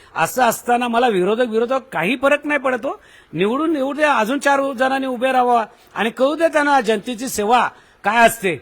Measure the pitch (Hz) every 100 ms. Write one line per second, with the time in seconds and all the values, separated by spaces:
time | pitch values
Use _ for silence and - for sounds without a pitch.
0 | - - 165 247 240 220 - 240 247 233
1 | 254 196 185 220 247 220 233 269 - 165
2 | 170 262 269 285 294 294 262 254 262 415
3 | - - - 156 196 254 320 302 262 285
4 | 302 247 214 277 277 277 277 240 262 269
5 | 262 247 262 254 247 240 214 - - -
6 | 214 - 262 311 330 302 285 277 208 220
7 | 247 226 262 - 208 247 170 - _ _
8 | 196 233 233 - - -